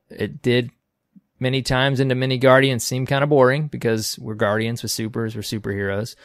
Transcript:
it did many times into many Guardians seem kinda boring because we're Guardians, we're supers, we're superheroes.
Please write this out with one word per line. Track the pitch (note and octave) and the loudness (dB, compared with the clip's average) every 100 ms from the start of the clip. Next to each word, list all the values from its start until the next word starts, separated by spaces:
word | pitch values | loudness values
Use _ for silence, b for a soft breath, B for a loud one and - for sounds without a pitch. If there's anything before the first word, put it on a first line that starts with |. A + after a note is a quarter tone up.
| _ | _
it | - G#2 - | -8 -8 -4
did | B2 B2 A#2+ - _ _ _ _ _ - | 0 0 0 -8 _ _ _ _ _ -6
many | B2+ C3 | -2 -2
times | A#2+ C3 C3+ C3 | 0 0 2 2
into | C3+ B2+ | 0 0
many | C3 B2+ | -2 2
Guardians | C3 C3 C3+ B2 | 6 6 6 0
seem | - B2+ B2+ | -4 -4 -2
kinda | C#3 D3 | 0 4
boring | D3 B2+ C#3+ D3+ | 6 6 4 -2
because | - A#2 A2 G#2+ - | -4 -2 -2 -4 -8
we're | B2 | -10
Guardians, | G#2+ G#2+ G#2+ A2+ A#2 | -2 0 0 -2 -4
we're | A2 | -6
supers, | - A2 A2+ A2 A2 | -6 -6 -4 -6 -6
we're | |
superheroes. | G2+ A2 G2+ G2+ G2 G2 A2+ - | -8 -6 -4 -4 -2 -4 -6 -10